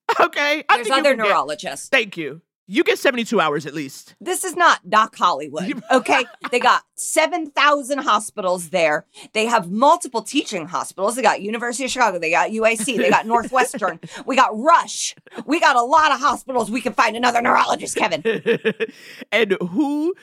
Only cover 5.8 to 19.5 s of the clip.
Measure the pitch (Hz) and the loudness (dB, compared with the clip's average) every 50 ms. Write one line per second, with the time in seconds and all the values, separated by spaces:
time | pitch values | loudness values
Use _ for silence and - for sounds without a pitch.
5.8 | - - 269 262 - - 320 269 254 - - - - 254 - 247 214 247 202 175 | -2 0 0 2 2 2 0 0 0 -2 -8 -14 -8 -4 -2 0 2 2 2 2
6.8 | - _ _ - - - - 320 311 311 339 349 320 294 - - 269 294 294 294 | 0 _ _ -12 -10 -4 0 0 0 0 0 -4 -6 -6 -2 2 2 4 4 2
7.8 | 277 233 285 277 233 311 214 208 208 - - - 196 185 180 185 175 156 160 185 | 0 -4 -6 -4 0 0 0 0 0 -4 -8 -6 -2 -2 -2 -2 -4 -4 -2 0
8.8 | 165 156 151 156 - _ _ - - - - 220 220 233 240 226 180 170 185 214 | 2 2 2 0 -4 _ _ -20 -16 -8 -4 -2 0 2 2 0 0 0 -2 2
9.8 | 254 285 330 339 - 302 - 226 214 - - 285 - - - 180 156 160 180 139 | 4 4 4 4 2 -4 -6 -8 -6 -4 -2 -4 -2 -2 -4 -8 -8 -6 -6 -6
10.8 | 113 - - - 185 208 233 254 262 208 151 - 180 202 220 240 220 240 247 247 | -6 -6 -6 -4 -2 -2 0 2 2 2 2 2 -2 -6 -6 -6 -6 -6 -6 -4
11.8 | 269 254 - 254 247 220 185 175 165 160 165 170 180 175 214 220 220 220 226 220 | -6 -4 -2 0 0 2 2 0 0 2 2 2 0 0 0 0 2 2 2 0
12.8 | 220 277 247 190 - - 214 175 147 220 226 240 233 240 247 262 247 247 - 254 | -2 -2 -2 0 2 2 2 2 2 2 0 0 0 0 0 0 0 0 -2 -4
13.8 | 208 185 165 170 - 165 - - - - 262 240 254 196 208 214 233 311 339 302 | -4 -4 -4 -6 -12 -16 -16 -12 -6 -2 2 4 4 4 2 0 2 4 4 4
14.8 | 226 214 - - - - - _ - - - 370 - - 294 240 311 311 277 247 | 4 0 -6 -8 -8 -8 -8 _ -18 -20 -16 -10 -6 -2 0 2 4 4 4 4
15.8 | 233 247 294 320 302 311 277 240 262 285 240 - - - 262 247 220 202 214 254 | 2 4 4 4 4 4 2 0 0 -2 -2 -2 -4 -4 -2 -2 -2 -2 -4 -4
16.8 | - 240 - - 247 233 214 233 247 240 240 233 240 247 - - - - - - | -4 -4 0 0 0 0 0 0 0 2 2 2 2 2 4 2 2 2 0 -4
17.8 | 294 294 - 285 - 214 165 147 156 226 214 185 - 190 226 - - 220 208 - | -4 -6 -4 -2 -2 0 -2 -2 -2 -2 -4 -2 -2 -2 -2 -2 -2 -4 -4 -4
18.8 | 233 - - - - - - - - - - 214 233 208 | -6 -8 -10 -12 -20 -20 -20 -20 -8 -2 0 0 2 2